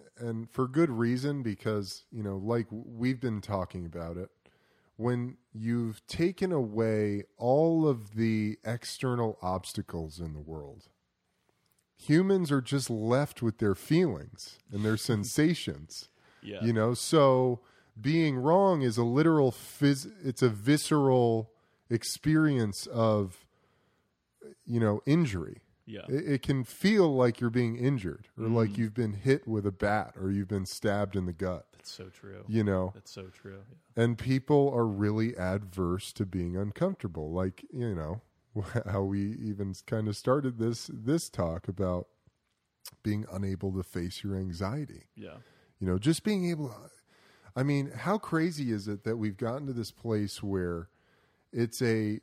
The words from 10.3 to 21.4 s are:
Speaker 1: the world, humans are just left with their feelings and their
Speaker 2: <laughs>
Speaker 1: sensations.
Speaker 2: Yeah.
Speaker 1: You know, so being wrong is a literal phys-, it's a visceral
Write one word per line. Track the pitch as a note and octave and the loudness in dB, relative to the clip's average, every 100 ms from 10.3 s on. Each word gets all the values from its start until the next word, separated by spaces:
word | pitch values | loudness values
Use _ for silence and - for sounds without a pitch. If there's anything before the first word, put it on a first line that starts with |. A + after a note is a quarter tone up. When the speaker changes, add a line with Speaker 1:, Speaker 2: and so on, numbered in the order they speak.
Speaker 1:
the | D2+ | -10
world, | D2 D#2 C#2+ G2 - _ _ _ _ _ _ _ _ _ _ _ | -10 -12 -12 -16 -20 _ _ _ _ _ _ _ _ _ _ _
humans | - D3+ F#3+ G3 E3 | 2 4 4 2 2
are | C#3+ | 0
just | B2 C#3+ B2+ | 0 -2 -2
left | A2+ A2 B2 C#3+ - | -2 2 2 0 -2
with | A#2 G#2+ | -2 0
their | A2 F#2+ | 0 0
feelings | - D#3 F3+ E2+ C#2+ - - - _ | 2 2 2 -2 -10 -16 -18 -20 _
and | G#2 | -4
their | G#2+ A2 | 0 0
Speaker 2:
<laughs> | - | 0
Speaker 1:
sensations. | A2 A2 - D#3 E3+ - C#2+ D#2 - - _ _ _ | -2 0 2 2 2 -4 -8 -12 -16 -18 _ _ _
Speaker 2:
Yeah. | - G2+ | -14 -4
Speaker 1:
You | A2+ | 0
know, | A2+ A2 | 2 2
so | B2 - E3 C#3 B2+ B2+ B2 - _ _ - | 0 2 6 8 6 4 0 -6 _ _ -6
being | A2+ D#3+ D#3+ C3 | 0 2 2 2
wrong | C3 F3 G3 E3+ | 4 4 6 4
is | C3 A2+ | 2 2
a | |
literal | A#2+ B2+ D#3+ D#3 C3+ | 2 4 4 6 4
phys-, | - - - C#3+ C#3 - - | 2 -8 2 2 2 -2 -8
it's | D3+ A#2+ | -6 2
a | B2+ | 2
visceral | G#2 G#2+ D3 - D#3 C#3 B2+ A#2 A2+ | 4 2 2 4 4 6 6 4 2